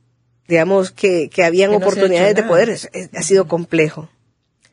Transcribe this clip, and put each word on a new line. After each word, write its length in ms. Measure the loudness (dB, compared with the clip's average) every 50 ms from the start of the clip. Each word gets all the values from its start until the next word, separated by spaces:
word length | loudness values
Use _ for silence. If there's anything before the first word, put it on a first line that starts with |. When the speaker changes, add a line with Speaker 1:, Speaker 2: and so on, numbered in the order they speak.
| _ _ _ _ _ _ _ _ _
Speaker 1:
digamos, 440 | -2 0 0 2 2 2 0 0 -2
que, 380 | -4 -2 -2 0 0 0 -2 -4
que 140 | -2 0 0
habían 280 | 2 2 2 2 2
Speaker 2:
Que 20 | 2
no 40 | 0
se 40 | 0
ha 40 |
Speaker 1:
oportunidades 440 | 0 0 0 0 2 2 2 2 2
Speaker 2:
hecho 40 | 2
Speaker 1:
de 60 | 0
Speaker 2:
nada. 120 | 0 0 2
Speaker 1:
poder. 160 | 2 2 0
Es, 200 | -2 -8 -10 -12 -12
es, 160 | -14 -12 -12 -12
ha 80 | -8
sido 260 | -2 0 0 0 0 0
complejo. 600 | -4 -6 -6 -4 -2 -2 -2 -2 -4 -10 -18 -20 _ _ _ _ _ _ _ _ _ _ _ _